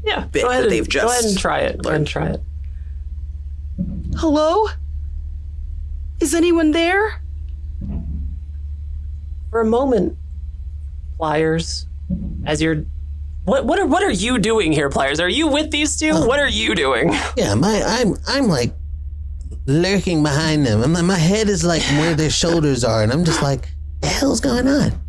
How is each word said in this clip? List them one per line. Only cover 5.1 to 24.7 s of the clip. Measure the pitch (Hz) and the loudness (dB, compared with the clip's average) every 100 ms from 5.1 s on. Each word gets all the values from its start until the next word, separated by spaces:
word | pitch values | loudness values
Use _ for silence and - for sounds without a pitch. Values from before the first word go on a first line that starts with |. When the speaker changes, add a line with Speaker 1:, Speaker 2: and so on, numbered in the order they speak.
| - - - - - - - - - - - | -8 -8 -8 -10 -10 -8 -8 -8 -8 -8 -2
Speaker 2:
Is | 320 | 0
anyone | 330 339 339 311 | 2 4 4 4
there? | 311 330 381 427 - - - - - - - - - - - - - - - - - - - - - - - - | 4 4 4 2 -2 -8 -8 -8 -10 -8 -8 -6 -6 -6 -6 -6 -6 -8 -10 -8 -8 -8 -8 -8 -8 -8 -8 -4
Speaker 1:
For | 226 | 0
a | 220 | 2
moment, | 233 277 233 - - - - - - - - - - - - | 2 4 2 0 -4 -10 -10 -10 -8 -8 -8 -10 -10 -10 -4
Pliers, | 156 151 160 160 160 - - - - - - - - | -2 0 2 0 -2 -6 -8 -10 -6 -4 -4 -6 -2
as | 151 | 0
you're, | 160 156 156 - - - - - | 2 0 -2 -6 -8 -8 -8 -6
what, | - 262 233 | 0 0 2
what | 359 | 2
are, | 359 | 4
what | 311 | 4
are | 392 | 2
you | 214 214 254 | 0 0 2
doing | 202 226 170 | 2 2 4
here, | 156 143 | 2 2
Pliers? | - 139 147 | 2 2 2
Are | 175 | 2
you | 226 320 | 2 2
with | 277 302 | 2 0
these | 294 302 - | 0 0 0
two? | 311 | 2
Speaker 3:
Oh. | 311 233 | 2 2
Speaker 1:
What | 277 | 2
are | 277 | 2
you | 214 220 | 0 0
doing? | 208 135 120 156 285 - - | 2 2 2 2 0 -2 -2
Speaker 3:
Yeah, | 220 101 | 0 2
my, | 175 214 123 | 2 2 0
I'm, | 226 233 - - | 2 0 0 -2
I'm, | 254 254 | 0 2
like, | 151 120 - - - - - - - - - - | 2 0 -4 -8 -8 -8 -8 -8 -8 -10 -8 0
lurking | 147 180 196 185 165 | 2 4 2 2 2
behind | 151 143 156 151 135 | 2 2 2 2 4
them. | 104 123 170 | 4 4 4
I'm, | 170 | 2
my | 190 | 4
head | 160 208 214 | 4 4 2
is, | 190 170 | 2 2
like, | 165 131 143 | 2 2 2
where | 160 156 | 2 2
their | 156 | 2
shoulders | - 175 170 151 131 117 | 2 2 4 4 2 2
are, | 110 | 4
and | 107 | 4
I'm | 139 175 | 4 2
just | - | 2
like, | 139 135 - - - - | 2 0 -4 -8 -10 -4
"The | 147 | -2
hell's | - 277 233 | 0 0 2
going | 285 240 | 0 2
on? | 254 | 4